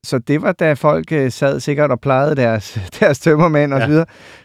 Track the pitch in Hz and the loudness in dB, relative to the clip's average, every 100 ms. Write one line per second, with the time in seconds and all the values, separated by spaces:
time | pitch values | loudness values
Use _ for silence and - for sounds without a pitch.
0 | - 131 - 147 147 175 160 143 151 160 | -6 -4 0 0 0 0 0 2 0 0
1 | 165 156 131 - 139 139 135 143 151 123 | -2 -2 -2 0 -2 -2 -2 0 0 0
2 | 139 131 147 139 117 110 - 110 90 - | 0 0 2 2 0 0 -4 -10 -10 -4
3 | 202 139 165 151 170 147 147 135 113 156 | -2 0 2 2 2 2 0 0 2 0
4 | 165 - - - | 0 -8 -20 -20